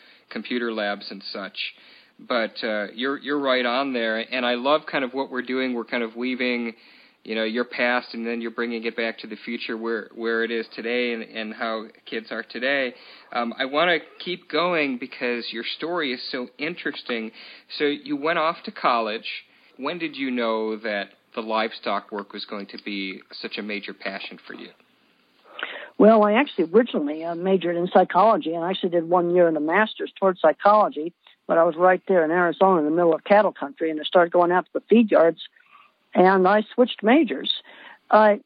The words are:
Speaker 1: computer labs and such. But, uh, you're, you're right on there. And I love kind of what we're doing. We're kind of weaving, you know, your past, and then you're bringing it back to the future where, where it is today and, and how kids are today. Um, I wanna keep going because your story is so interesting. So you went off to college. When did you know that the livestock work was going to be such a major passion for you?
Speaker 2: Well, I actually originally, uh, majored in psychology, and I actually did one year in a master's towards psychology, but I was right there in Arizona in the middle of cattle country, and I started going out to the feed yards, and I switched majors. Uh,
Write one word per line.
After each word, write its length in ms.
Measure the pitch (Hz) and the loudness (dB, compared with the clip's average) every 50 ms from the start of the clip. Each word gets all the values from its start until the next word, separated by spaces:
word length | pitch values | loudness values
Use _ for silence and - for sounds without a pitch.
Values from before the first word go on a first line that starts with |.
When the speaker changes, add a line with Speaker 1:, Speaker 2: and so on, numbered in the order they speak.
| - - - _ _ _ | -20 -20 -20 _ _ _
Speaker 1:
computer 420 | - 110 107 - 127 120 120 117 | -12 -10 -8 -6 -6 -4 -4 -4
labs 400 | 113 110 104 101 101 101 104 - | -4 -4 -4 -4 -4 -6 -8 -12
and 100 | 104 98 - - - | -14 -14 -12 -12 -10
such. 240 | 107 98 95 - - - - - - - - - - _ _ _ - | -10 -10 -10 -10 -10 -10 -10 -10 -14 -20 -20 -20 -20 _ _ _ -20
But, 460 | - - 127 120 113 104 - - - | -8 -4 -2 -2 -2 -2 -4 -6 -6
uh, 240 | 113 107 107 104 98 - | -4 -2 -4 -4 -6 -6
you're, 220 | 107 127 139 143 - | -6 -4 -4 -4 -4
you're 200 | - 131 143 147 | -4 -4 -4 -2
right 280 | 143 135 127 127 123 | 0 0 2 2 2
on 260 | 120 120 131 139 139 | 0 0 0 -2 -2
there. 280 | 127 120 113 113 110 113 113 - 127 | -2 -2 -2 -2 -2 -2 -4 -4 -4
And 120 | 127 120 | -2 -2
I 80 | 123 123 | 0 0
love 300 | 120 123 139 151 156 151 - | 0 2 2 0 0 0 -2
kind 140 | - 147 135 | -4 -4 -4
of 100 | 123 123 | -4 -4
what 160 | 135 135 - | -6 -6 -4
we're 120 | 131 127 | -6 -6
doing. 320 | 127 123 127 131 131 127 123 | -6 -4 -4 -2 -2 -2 -4
We're 100 | 117 110 | -6 -6
kind 200 | - 135 123 117 | -4 -4 -4 -4
of 120 | 110 110 | -4 -6
weaving, 600 | 117 123 127 127 123 127 123 123 120 117 113 110 - _ _ - - _ _ _ _ - | -6 -4 -4 -4 -2 -2 -2 -2 -2 -4 -6 -8 -12 _ _ -20 -20 _ _ _ _ -12
you 100 | - 110 | -6 -4
know, 80 | 110 110 | -2 -2
your 220 | 110 110 120 120 | -2 -2 -2 -4
past, 480 | - - - 127 120 123 123 120 - - | -4 -4 -2 0 0 0 0 -2 -6 -8
and 120 | 117 113 | -8 -6
then 140 | 117 120 117 | -6 -6 -6
you're 100 | 113 117 | -6 -6
bringing 360 | 113 - 117 120 120 113 110 | -6 -4 -4 -4 -4 -6 -6
it 100 | 117 110 | -6 -4
back 240 | - 113 113 110 - | -4 -4 -4 -6 -8
to 80 | - 113 | -12 -14
the 80 | 110 | -14
future 400 | 104 - - 120 113 - - 117 | -12 -10 -8 -8 -8 -6 -8 -8
where, 320 | 110 113 113 117 107 98 - - | -6 -4 -4 -4 -6 -6 -10 -10
where 300 | - 113 113 117 113 113 | -6 -4 -2 0 0 -2
it 60 | 113 | -2
is 140 | 117 113 110 - - | -2 -4 -6 -6 -10
today 380 | - 110 117 120 123 123 120 | -10 -6 -4 -2 -2 -2 -2
and, 120 | 117 113 113 | -4 -6 -8
and 300 | - - 110 110 107 107 | -10 -10 -10 -10 -10 -8
how 340 | - 123 113 113 110 107 110 - _ _ | -6 -6 -4 -4 -6 -8 -12 -16 _ _
kids 220 | - - 113 110 - | -10 -10 -10 -8 -8
are 120 | 120 110 113 | -10 -10 -10
today. 500 | - - 117 123 135 143 139 131 123 120 - - - - - - _ - | -10 -8 -6 -2 -2 0 0 -2 -4 -6 -10 -16 -20 -20 -20 -18 _ -4
Um, 200 | 120 117 117 113 - | -4 -4 -4 -4 -4
I 60 | 135 | -4
wanna 320 | 131 139 147 170 180 170 156 - - - - - | -2 0 2 2 2 2 0 -2 -6 -14 -12 -8
keep 260 | 180 180 180 - - | -8 -8 -8 -8 -4
going 480 | - 151 170 180 175 160 147 139 127 123 | -2 0 0 2 2 0 0 0 -2 -4
because 500 | 131 123 - - 131 123 120 120 113 - | -6 -10 -8 -6 -4 -4 -2 -4 -4 -6
your 140 | - 113 113 - - - | -8 -8 -8 -8 -8 -8
story 360 | 151 160 175 175 151 131 123 | -6 -4 -4 -2 -2 -2 -4
is 80 | 123 - - | -6 -6 -8
so 160 | - 131 123 123 - - | -8 -8 -8 -8 -10 -8
interesting. 760 | 151 156 180 - - 156 - - - - 123 113 110 110 - - - - - - - _ - - | -8 -8 -8 -6 -8 -8 -8 -8 -8 -6 -6 -6 -6 -8 -10 -14 -20 -20 -20 -20 -18 _ -6 -2
So 60 | 151 | 0
you 320 | 143 147 147 147 139 147 | 0 0 -2 -4 -6 -6
went 240 | 139 139 160 175 170 | -4 -2 0 0 2
off 240 | 156 160 175 - - | 0 0 -2 -4 -8
to 80 | 226 | -14
college. 580 | - - - 151 123 117 113 107 107 113 - - - - - _ _ _ _ _ _ | -8 -2 0 0 2 2 0 -2 -4 -6 -8 -10 -12 -12 -14 _ _ _ _ _ _
When 220 | - 127 143 175 175 | -10 -8 -8 -6 -6
did 180 | 165 156 143 | -6 -8 -6
you 160 | 131 139 131 | -6 -4 -2
know 460 | 123 123 117 113 110 110 110 110 110 104 | -2 0 0 0 0 0 -2 -2 -4 -6
that 320 | 110 113 104 101 95 - _ _ _ _ - | -6 -4 -4 -4 -6 -6 _ _ _ _ -10
the 60 | 120 | -10
livestock 680 | 110 110 110 110 110 113 - - - 120 101 101 - - | -6 -2 -2 -2 -2 -2 -4 -6 -4 -4 -4 -4 -4 -6
work 220 | 110 101 101 - | -8 -10 -10 -10
was 140 | - 104 - | -12 -14 -12
going 220 | - 110 104 98 - | -10 -10 -10 -10 -12
to 100 | - 107 - | -14 -14 -12
be 340 | 104 101 98 98 95 92 - - _ - | -8 -8 -6 -6 -8 -8 -12 -14 _ -14
such 240 | - - 117 - - | -12 -12 -10 -10 -8
a 40 | |
major 320 | 104 107 104 101 98 - 95 | -8 -8 -8 -8 -8 -10 -12
passion 460 | - - 98 98 98 - - 92 85 - - | -10 -10 -10 -8 -8 -10 -12 -14 -16 -18 -18
for 60 | - | -16
you? 160 | - 85 - - _ _ _ _ _ _ _ _ _ _ _ _ _ _ _ - - - - - - - - - - | -16 -16 -18 -20 _ _ _ _ _ _ _ _ _ _ _ _ _ _ _ -14 -12 -12 -12 -12 -14 -16 -8 2 6
Speaker 2:
Well, 260 | 196 208 226 220 208 | 8 8 8 8 6
I 100 | 208 208 | 4 4
actually 300 | 233 294 285 - - 165 160 165 | 2 0 0 0 -2 -2 2 4
originally, 500 | 220 254 - - 185 151 143 151 156 160 | 4 4 4 0 -4 -4 -4 -4 -6 -6
uh, 120 | 170 170 | -6 -6
majored 400 | 170 175 190 190 185 165 170 175 | -4 0 0 0 0 0 -2 -2
in 120 | 170 175 180 - | -2 -2 2 4
psychology, 640 | 196 185 - - - 196 226 220 175 139 160 165 | 4 4 4 4 4 4 4 4 2 0 -4 -4
and 80 | 170 165 | -4 -4
I 80 | 180 | -4
actually 180 | 190 - - 180 | -4 -4 -4 -2
did 180 | 165 175 160 165 | 0 0 0 2
one 280 | 175 180 175 175 175 | 2 2 2 4 4
year 120 | 180 175 165 | 4 4 4
in 80 | 160 | 4
a 40 | 147 | 0
master's 520 | 147 160 170 202 220 214 - - 208 - - - | 0 0 2 2 2 0 -2 -6 -10 -10 -6 -2
towards 220 | 196 190 185 - | 0 0 2 4
psychology, 720 | - 156 147 - - 202 208 214 202 160 156 147 156 175 - _ _ _ _ _ _ | 4 2 4 4 4 4 6 6 4 2 0 -4 -8 -8 -10 _ _ _ _ _ _
but 140 | - - 165 | 0 2 4
I 40 | 165 | 4
was 120 | 175 156 | 4 4
right 260 | 165 180 180 185 180 - - | 4 4 4 4 4 2 2
there 180 | 190 175 160 | 4 4 4
in 60 | 151 | 4
Arizona 480 | 165 180 175 170 151 - 190 190 190 165 | 2 2 2 2 2 4 4 4 4 4
in 60 | 147 | 2
the 60 | 147 | 2
middle 220 | 156 175 175 170 160 | 2 2 4 4 2
of 100 | 151 - | 2 2
cattle 280 | - 202 208 214 180 | 4 4 6 6 4
country, 400 | - - 143 139 139 - 170 160 | 0 -4 -8 -10 -6 -4 -4 -4
and 80 | 156 151 | -2 -4
I 20 | 151 | -6
started 300 | - - 185 170 175 175 | 2 4 4 4 4 4
going 180 | 180 175 170 | 4 4 4
out 140 | 180 180 175 | 4 2 0
to 60 | - - | -2 -4
the 80 | 156 - - | -8 0 4
feed 220 | 202 233 240 202 | 4 6 6 6
yards, 280 | - 151 160 165 160 - - - _ _ _ _ _ - _ _ _ _ _ _ - | 6 6 6 4 4 0 -6 -18 _ _ _ _ _ -20 _ _ _ _ _ _ 2
and 320 | - 180 185 196 190 185 185 | 6 6 6 6 6 6 6
I 160 | 202 214 214 - - | 4 4 2 0 2
switched 300 | - 254 247 - - - | 2 2 2 2 0 2
majors. 480 | 208 247 311 311 196 131 - - - - - - - - - - - - - _ - | 4 6 6 4 2 -2 -4 -4 -6 -6 -6 -10 -16 -20 -20 -20 -20 -20 -20 _ 4
Uh, 280 | - 214 214 214 208 208 - | 6 6 8 6 4 2 0